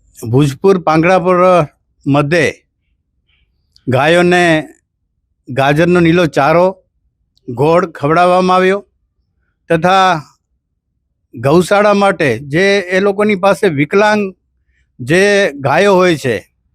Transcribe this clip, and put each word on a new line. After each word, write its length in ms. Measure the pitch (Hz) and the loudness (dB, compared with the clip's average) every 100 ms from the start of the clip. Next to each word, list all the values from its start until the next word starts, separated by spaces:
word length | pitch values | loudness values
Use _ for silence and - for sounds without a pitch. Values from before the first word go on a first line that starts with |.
| _ - | _ -16
ભુજપુર 580 | 117 123 147 131 190 190 | -4 0 0 0 0 0
પાંગડાપુર 640 | 165 156 165 185 175 180 185 180 147 _ _ _ - | 0 0 2 0 0 2 2 2 0 _ _ _ -2
મધ્યે 460 | 139 147 170 127 - _ _ _ _ _ _ _ _ _ _ _ _ - | -2 0 -2 -2 -4 _ _ _ _ _ _ _ _ _ _ _ _ -4
ગાયોને 580 | 127 147 175 175 180 175 160 - _ _ _ _ _ _ _ - | 0 2 2 2 2 2 0 -4 _ _ _ _ _ _ _ -10
ગાજરનો 520 | 127 135 147 175 180 | -4 0 0 2 2
લીલો 260 | 165 170 165 | 2 2 0
ચારો, 400 | - 139 160 185 190 _ _ _ _ _ _ - | 0 0 2 0 -2 _ _ _ _ _ _ -12
ગોળ 380 | 120 147 165 180 | -4 0 0 -2
ખવડાવવામાં 720 | - 143 165 180 180 185 185 | -4 -2 0 2 2 0 0
આવ્યો 320 | 185 196 - _ _ _ _ _ _ _ - | 0 -2 -6 _ _ _ _ _ _ _ -4
તથા 520 | 165 175 190 185 165 - _ _ _ _ _ _ _ _ _ _ | -2 0 2 2 -2 -8 _ _ _ _ _ _ _ _ _ _
ગૌશાળા 600 | - 123 165 170 202 208 | -6 0 0 2 0 2
માટે 440 | 202 196 196 151 110 | 2 0 0 -2 -4
જે 260 | 143 151 196 202 | -4 -2 0 -2
એ 220 | 180 185 | -2 -2
લોકોની 340 | 202 196 208 | -2 -2 -2
પાસે 320 | 202 196 196 202 | 0 -2 0 -2
વિકલાંગ 540 | 143 156 196 214 214 196 - _ _ _ _ _ - | -2 -2 0 0 0 -4 -10 _ _ _ _ _ -14
જે 200 | 123 175 202 202 196 | -4 0 2 0 -2
ગાયો 400 | 143 135 147 202 | -4 -2 0 2
હોય 220 | 185 180 156 | 2 2 0
છે 180 | 131 104 - _ _ | -4 -6 -8 _ _